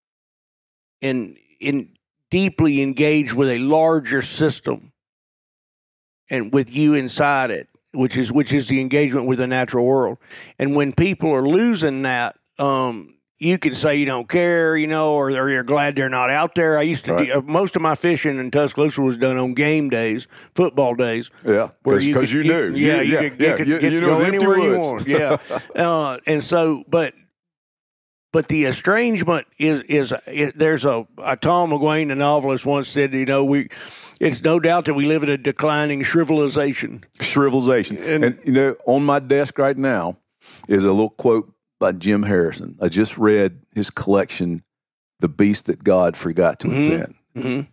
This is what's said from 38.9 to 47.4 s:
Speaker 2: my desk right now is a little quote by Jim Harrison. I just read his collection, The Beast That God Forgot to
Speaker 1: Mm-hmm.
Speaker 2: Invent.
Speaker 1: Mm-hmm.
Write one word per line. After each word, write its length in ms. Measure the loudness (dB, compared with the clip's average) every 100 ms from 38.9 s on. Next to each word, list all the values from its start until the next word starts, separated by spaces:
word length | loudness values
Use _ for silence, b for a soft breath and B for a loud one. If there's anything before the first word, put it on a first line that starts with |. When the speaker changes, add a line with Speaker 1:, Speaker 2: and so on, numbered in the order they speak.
| 2
Speaker 2:
my 140 | 2 0
desk 380 | 0 0 0 0
right 180 | -2 0
now 400 | -2 -2 -4 -8 _ _ B B 0
is 160 | 2
a 60 | 4
little 200 | 2 0
quote 420 | 0 2 2 0 _ _ _
by 120 | -2
Jim 300 | 0 0 0
Harrison. 520 | 2 2 0 -2 -12 -6
I 80 | -2
just 280 | 0 0 2
read 440 | 2 4 2 -2 _
his 160 | -6 -6
collection, 720 | -6 0 0 0 -4 -4 -6 -10 _ _ _ _ _
The 80 | -4
Beast 380 | 2 2 2 -4
That 180 | -4
God 320 | 0 2 2 -2
Forgot 420 | -4 0 0 0
to 60 | -4
Speaker 1:
Mm-hmm. 120 | 0 0
Speaker 2:
Invent. 240 | -2 -6 -12 _
Speaker 1:
Mm-hmm. 240 | -10